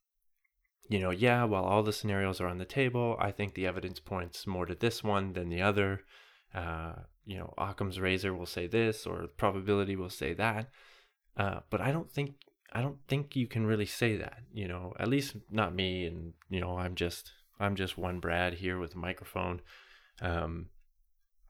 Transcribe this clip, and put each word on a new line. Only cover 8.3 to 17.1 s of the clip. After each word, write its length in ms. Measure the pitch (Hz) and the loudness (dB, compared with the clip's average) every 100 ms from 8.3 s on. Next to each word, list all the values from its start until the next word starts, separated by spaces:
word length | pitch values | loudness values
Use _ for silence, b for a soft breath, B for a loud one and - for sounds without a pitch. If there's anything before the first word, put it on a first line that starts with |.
will 120 | 90 87 | -2 -4
say 220 | - 87 | -4 0
this, 400 | 110 113 110 - | 2 4 2 -4
or 200 | 87 85 - | -6 -6 0
probability 580 | 107 95 95 101 98 95 | 2 2 2 4 4 0
will 140 | 92 | -4
say 240 | - 69 | -4 -2
that. 360 | 85 110 107 117 B B B B B _ - | 0 0 0 -4 B B B B B _ -2
Uh, 240 | 98 92 - | -2 -2 -2
but 100 | 104 | 0
I 140 | 110 | 2
don't 180 | 151 - | 0 -2
think, 240 | - 143 - - _ - | -4 -4 -6 -20 _ -8
I 80 | - | -2
don't 160 | 135 139 - | -2 -2 -2
think 300 | 139 143 135 | 0 0 0
you 100 | 117 | 0
can 180 | 113 110 | 2 2
really 200 | 110 101 | 2 2
say 320 | - 120 104 | 2 2 2
that, 220 | - - 120 | -2 -10 -12
you 160 | 110 95 | -8 -6
know, 260 | 90 90 - | -6 -6 -2
at 80 | 107 | 2
least 300 | 139 139 - - | 2 0 -6 -4
not 240 | 107 95 | 0 2
me. 320 | 87 92 90 85 | 2 0 0 -2
And, 280 | 85 82 - - | -4 -8 -12 -4
you 100 | 92 | -2
know, 180 | 87 90 | 0 0
I'm 160 | 90 | -2
just, 380 | 90 85 | 0 -2